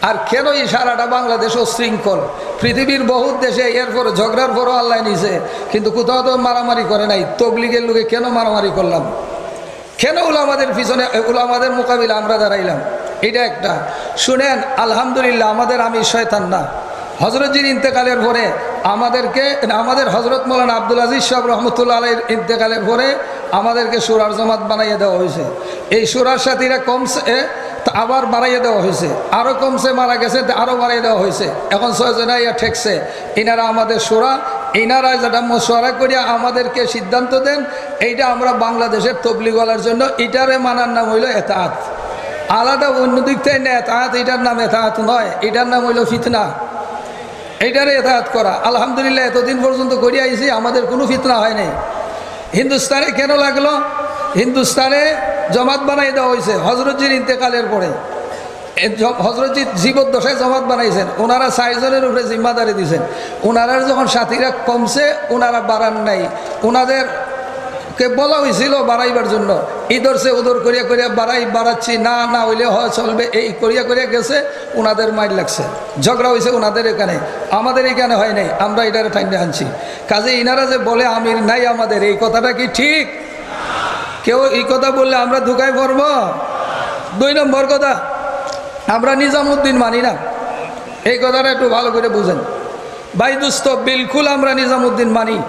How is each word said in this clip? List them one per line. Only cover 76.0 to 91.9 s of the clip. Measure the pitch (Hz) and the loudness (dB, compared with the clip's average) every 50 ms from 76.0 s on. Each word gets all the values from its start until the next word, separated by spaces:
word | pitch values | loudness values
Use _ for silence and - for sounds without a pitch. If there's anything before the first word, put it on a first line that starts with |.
| 135 | 0
ঝগড়া | 190 247 247 247 247 247 | 2 2 2 2 2 2
হয়েছে | 233 - 247 247 233 | 4 2 2 2 2
ওনাদের | 220 214 202 226 233 226 | 0 0 0 0 0 0
এখানে, | 214 - 208 185 175 151 - - - - - - - 208 | 0 0 0 -2 -2 -4 -4 -6 -8 -8 -4 -2 0 0
আমাদের | 226 254 254 262 262 254 | 0 2 2 2 2 2
এখানে | 254 247 254 240 233 | 2 2 2 2 2
হয় | 202 208 220 208 202 | 2 2 2 0 0
নাই, | 190 160 - - 190 | -2 -2 0 -2 -2
আমরা | 208 214 214 233 220 | 0 0 0 0 2
এটারে | 208 220 226 214 - | 2 0 -2 0 0
ঠান্ডা | 202 196 190 190 180 170 | -2 -2 0 0 -2 -2
আনছি। | 170 143 - 156 131 139 - - - - - - - | -2 -2 -4 -4 -6 -6 -8 -10 -10 -12 -12 -2 0
কাজে | 214 208 214 247 254 247 | 0 0 2 0 0 2
ইনারা | 240 240 254 262 269 262 | 2 2 2 2 2 2
যে | 262 247 208 214 | 0 0 2 2
বলে | 233 233 254 247 226 226 | 2 2 2 2 2 0
আমির | 226 226 226 226 214 208 | 0 0 0 2 2 2
নাই | 226 247 247 240 240 | 2 2 2 2 2
আমাদের, | 226 226 214 214 202 190 208 | 0 0 0 0 0 2 2
এই | 202 - - | 2 2 2
কথাটা | 220 220 226 226 247 240 220 | 2 2 2 2 2 0 0
কি | 254 247 - - | -2 -2 0 0
ঠিক? | 254 294 302 311 277 - - - - - - - - - - - - - - - - - - - - - - - - | 2 2 2 2 0 -2 -6 -12 -14 -14 -14 -14 -12 -12 -10 -10 -8 -6 -6 -4 -4 -4 -6 -6 -8 -8 -10 -6 -2
কেউ | - 233 254 269 269 - 240 | 0 2 2 2 2 2 0
এই | 233 - | 0 0
কথা | 254 254 262 269 262 269 | 0 2 2 2 2 2
বললে | 262 262 262 254 240 | 2 4 4 2 2
আমরা | 247 254 269 226 226 | 2 0 0 2 0
ধোকায় | 254 254 262 269 262 254 | 2 2 2 2 2 2
পড়ব? | 269 262 262 269 285 302 294 262 220 180 - - - - - - - - - - - - - - - - - 190 | 0 2 2 2 2 2 2 2 0 -2 -2 -6 -6 -6 -6 -6 -4 -4 -4 -4 -4 -6 -6 -8 -8 -8 -2 0
দুই | 254 277 294 302 | 0 2 2 2
নম্বর | 294 269 262 269 269 269 285 | 2 2 2 2 2 2 2
কথা, | 277 285 277 254 - - - - - - - - - - - - - - - - - - - 202 | 2 2 0 0 -2 -4 -6 -8 -6 -6 -6 -6 -6 -6 -6 -8 -8 -10 -10 -12 -10 -2 -2 0
আমরা | 233 233 254 269 262 | 2 2 2 2 2
নিজামুদ্দিন | 285 285 262 294 285 285 285 285 285 269 262 247 240 | 2 2 2 2 2 2 2 2 2 2 4 4 2
মানি | 226 226 240 247 247 | 2 2 0 0 0
না, | 214 - - - - - - - - - - - - - - - - - - 214 | -2 -2 -6 -8 -8 -6 -8 -8 -8 -8 -8 -10 -10 -12 -12 -14 -14 -4 -2 0
এই | 247 247 247 | 0 2 2
কথাটা | 254 254 262 262 269 262 | 2 2 2 2 2 2
একটু | 262 262 247 226 | 2 2 2 2
ভালো | 233 240 240 | 2 0 0